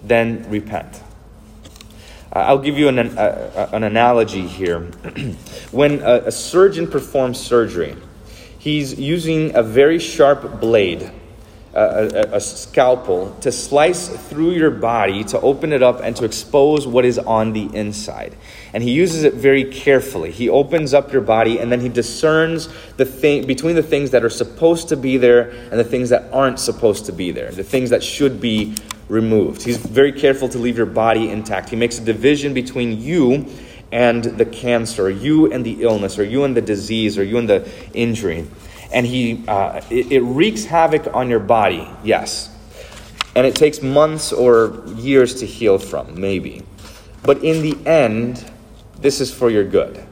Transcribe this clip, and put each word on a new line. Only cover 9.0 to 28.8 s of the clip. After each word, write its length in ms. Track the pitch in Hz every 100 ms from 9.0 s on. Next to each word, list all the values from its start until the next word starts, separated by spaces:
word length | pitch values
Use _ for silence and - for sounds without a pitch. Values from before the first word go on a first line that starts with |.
| 139 175 160 160 156 -
a 80 |
very 360 | 110 117 143 165
sharp 600 | 165 - 143 139 - 101
blade 500 | 113 113 95 80 - - - - - - - -
a, 540 | 107 92 110 - 107
a, 20 | 104
a 20 |
scalpel 920 | - - - - 127 127 - 90 95 -
to 100 | 139
slice 580 | 123 - 143 160 175 -
through 420 | - - 147 165
your 200 | 175 160
body, 520 | 113 117 117 98 98 107
to 140 | 143
open 320 | 131 143 160
it 100 | 143
up 200 | 123 123
and 140 | 104 117
to 80 | 117
expose 600 | - - 147 143 151 131
what 200 | 120 123
is 120 | 117
on 360 | - 113 110
the 200 | 107 104 104
inside. 600 | 104 104 - 58 53 - - - -
And 100 | 110
he 80 | 120
uses 320 | 135 185 160
it 120 | 151 120
very 280 | 135 135
carefully. 680 | 131 - - 135 - 95 80
He 180 | 85 120
opens 440 | 120 143 165 147
up 200 | 139 139
your 80 | 131
body 380 | 113 110 113 117
and 120 | 117
then 80 | 123
he 100 | 123
discerns 760 | 120 113 - 156 156 160 165 - - - -
the 80 | 131
thing, 420 | - 151 143 131
between 280 | 131 165 170
the 80 |
things 280 | - 143 139
that 120 | 127
are 60 | 151
supposed 600 | - 120 - 165 170 -
to 80 | 147
be 200 | 131 131
there 320 | 123 120 117
and 300 | - - 107
the 40 |
things 260 | 113 131 123
that 220 | 123 -
aren't 260 | 131 135 123
supposed 460 | - - 113 98 -
to 60 |
be 200 | 87 90
there, 200 | 64 58
the 120 | 90
things 260 | 95 135 127
that 120 | 120
should 380 | - - 139 117
be 340 | 120 110 107 107